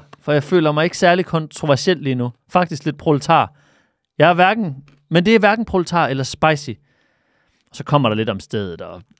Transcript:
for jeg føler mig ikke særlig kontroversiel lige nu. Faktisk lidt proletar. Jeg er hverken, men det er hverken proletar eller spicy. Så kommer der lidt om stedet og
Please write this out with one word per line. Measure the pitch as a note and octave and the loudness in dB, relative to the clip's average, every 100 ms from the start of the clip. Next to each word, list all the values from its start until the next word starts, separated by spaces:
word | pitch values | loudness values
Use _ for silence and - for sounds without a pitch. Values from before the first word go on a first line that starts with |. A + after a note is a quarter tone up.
| - - | -4 -12
for | - | -2
jeg | D3 | -2
føler | D3 F3+ D#3 | 2 0 2
mig | D3+ | 0
ikke | E3+ - | -2 0
særlig | F3+ F3+ E3+ | 2 2 0
kontroversiel | E3 D#3 - D#3 C3+ - E3+ | -4 -6 -6 0 0 0 -2
lige | C#3 B2+ | -2 -2
nu. | B2 - _ | -4 -8 _
Faktisk | F3+ F3 D3+ D#3 | -2 0 -4 -6
lidt | C#3+ | -4
proletar. | E3 C#3+ - D#3+ G2+ _ _ _ _ _ _ - | 0 0 2 2 2 _ _ _ _ _ _ 2
Jeg | D#3 | 2
er | |
hverken, | E3+ F#3 A3 F#3 C3+ - _ - | 4 2 2 -4 -8 -16 _ -2
men | E3 F3+ | 0 4
det | A3+ | 4
er | |
hverken | G3+ A3 A3 | 4 0 -2
proletar | F#3+ E3+ E3+ C3+ | -2 -2 -2 -2
eller | C3+ | -2
spicy. | B2+ - D#3 D3 C3+ G2+ _ _ _ _ _ _ _ _ _ | -6 -2 -2 -2 -6 -14 _ _ _ _ _ _ _ _ _
Så | - | -14
kommer | C#3 C#3+ A#2+ | -2 0 2
der | G#2+ | -2
lidt | A2+ | -4
om | G2 | -6
stedet | - A2 G2 E2+ | -6 -8 -6 -10
og | F2 F2+ - _ | -14 -18 -20 _